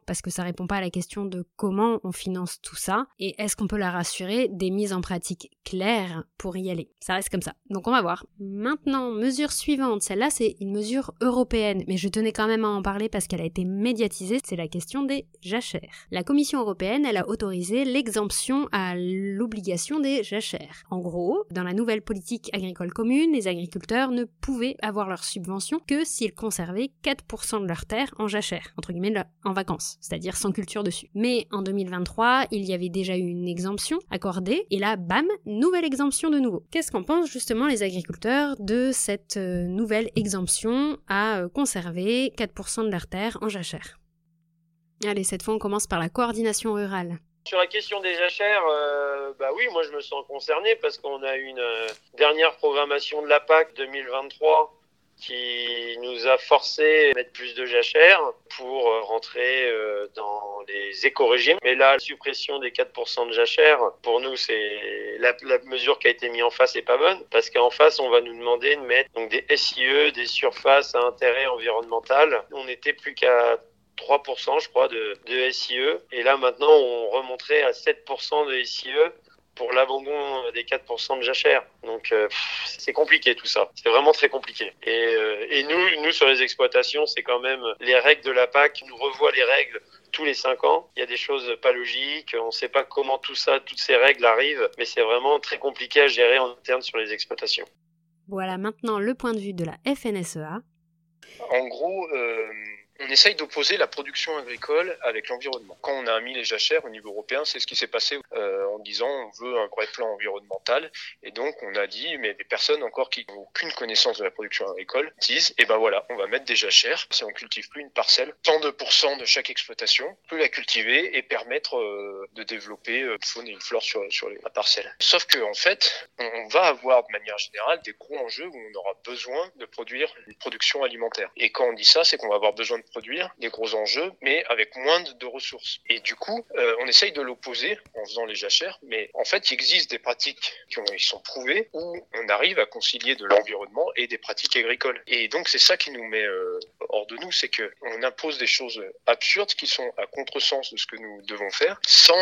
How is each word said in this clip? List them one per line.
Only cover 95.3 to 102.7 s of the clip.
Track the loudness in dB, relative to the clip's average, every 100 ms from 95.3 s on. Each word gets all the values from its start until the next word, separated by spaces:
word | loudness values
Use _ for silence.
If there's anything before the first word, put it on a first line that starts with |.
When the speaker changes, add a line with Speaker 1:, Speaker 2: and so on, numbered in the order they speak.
| 2
Speaker 2:
très | 0 -6
compliqué | -4 -6 2 6
à | 6
gérer | 6 6 6
en | 2
interne | -2 -2 -2
sur | 0 -4
les | -2
exploitations. | -4 -6 -6 -4 -4 -6 _ _ _ _ _ -10
Speaker 1:
Voilà | -6 -4 -4
maintenant | -4 -4 -2 0
le | 0 -2
point | -2
de | -2
vue | -4
de | -6 -8
la | -4 -4
F | -2 -2
N | -4
S | -6 -8
E |
A. | -10 -10 -14 _ _ _ _ _ -20 -14 -2
Speaker 3:
En | -2 -2
gros, | -4 -4 -4 -4
euh, | -4 -2 -4 -6 -10 -16